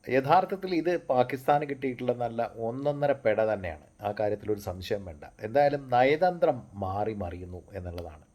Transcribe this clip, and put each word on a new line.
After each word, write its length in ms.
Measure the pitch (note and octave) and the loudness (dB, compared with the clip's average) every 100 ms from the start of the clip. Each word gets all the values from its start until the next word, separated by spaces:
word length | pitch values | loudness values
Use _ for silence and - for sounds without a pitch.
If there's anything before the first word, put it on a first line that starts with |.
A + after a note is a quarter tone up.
| - | 2
യഥാർത്ഥത്തിൽ 640 | B2+ C3+ F3 F#3 F#3+ F#3 | 0 6 4 4 -6 -2
ഇത് 180 | F3 D#3 E3+ - | -2 0 -2 0
പാകിസ്ഥാന് 540 | B2+ B2+ C3+ C3 D3 D3+ | 2 2 0 2 2 2
കിട്ടിയിട്ടുള്ള 440 | C3+ C#3 B2 B2+ A#2+ | -4 -4 -2 -2 0
നല്ല 200 | A#2 A#2 A#2 A2+ A2+ | -2 -2 -4 -4 -6
ഒന്നൊന്നര 440 | B2+ C#3+ C#3+ C#3+ C3 | -2 -2 0 0 2
പെട 160 | A2+ G#2+ A2 | 2 2 2
തന്നെയാണ്, 340 | G#2 F2+ D2+ - _ G#2 | 0 -4 -10 -14 _ -6
ആ 40 | G#2 | -2
കാര്യത്തിലൊരു 440 | G#2+ G#2 G2+ G#2 G2+ | -2 -2 -2 -4 -4
സംശയം 340 | F2+ F#2 G#2 F#2 | -8 -4 -4 -6
വേണ്ട. 160 | D#2 - - A2 | -14 -18 -12 -2
എന്തായാലും 360 | B2 C#3+ C#3+ C3+ | 2 2 2 0
നയതന്ത്രം 640 | B2 C3 D3+ F3+ F3 E3+ D3+ - G2 | 4 4 4 2 4 4 4 -4 -8
മാറി 300 | F#2+ G2 G#2+ G#2+ | -6 -2 -4 -4
മറിയുന്നു 380 | F2+ F2+ F2+ F2+ - F#2 | -6 -8 -12 -14 -12 -10
എന്നുള്ളതാണ്. 460 | F2+ E2+ E2+ D#2 - | -8 -10 -12 -14 -20